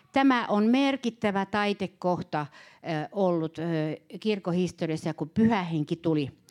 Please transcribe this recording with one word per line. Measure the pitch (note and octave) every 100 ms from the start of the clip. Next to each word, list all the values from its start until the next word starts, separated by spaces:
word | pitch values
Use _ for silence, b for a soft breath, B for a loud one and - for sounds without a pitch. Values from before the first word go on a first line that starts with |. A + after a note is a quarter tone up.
| B
tämä | C4+ C4+ B3 -
on | G#3 A3
merkittävä | B3+ C#4 C4+ A#3+ A3+ G#3 G3 F#3+
taitekohta, | G#3 G#3 G3+ F#3 - F3+ E3+ - D3+ D3 B B B
ö, | D3+ D#3 D3+
ollut, | G3 F#3 E3+ D#3+ D#3+
ö, | E3+ D#3+ D#3 D3+ _ F#3+
kirkon | G#3+ G3+ F#3
historiassa, | F3+ F3 - D#3+ D#3 E3
kun | - D3+
Pyhä | - A3+ G#3+
Henki | E3+ D#3+ D3 D#3+
tuli | E3 D#3 C3 - _